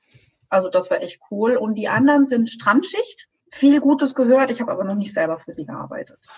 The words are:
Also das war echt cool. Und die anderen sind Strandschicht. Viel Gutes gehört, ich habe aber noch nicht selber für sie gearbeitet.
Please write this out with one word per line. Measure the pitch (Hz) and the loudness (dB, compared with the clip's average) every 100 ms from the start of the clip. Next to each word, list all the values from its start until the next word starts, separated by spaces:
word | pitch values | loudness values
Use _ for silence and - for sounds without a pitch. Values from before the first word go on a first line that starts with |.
| _ _ _ _ - | _ _ _ _ -2
Also | 190 185 | -2 0
das | 185 175 | -2 0
war | 175 | -4
echt | 180 - - | -6 -14 -12
cool. | 202 220 233 | -4 0 0
Und | 214 | -2
die | 214 208 | -4 -2
anderen | 214 277 294 269 | 2 4 4 4
sind | 247 233 | 2 0
Strandschicht. | - 208 233 370 392 494 - - _ _ | -2 0 0 -2 -6 -6 -8 -20 _ _
Viel | - 277 285 | 2 4 6
Gutes | 277 285 277 | 4 2 0
gehört, | - 240 262 262 | 0 4 4 4
ich | 240 | -2
habe | 233 | -6
aber | 175 | -4
noch | 190 | -4
nicht | 208 196 | -4 -4
selber | - 160 165 | -4 -4 -4
für | - | -10
sie | 165 | -14
gearbeitet. | 151 143 139 - - - _ | -12 -12 -12 -12 -14 -18 _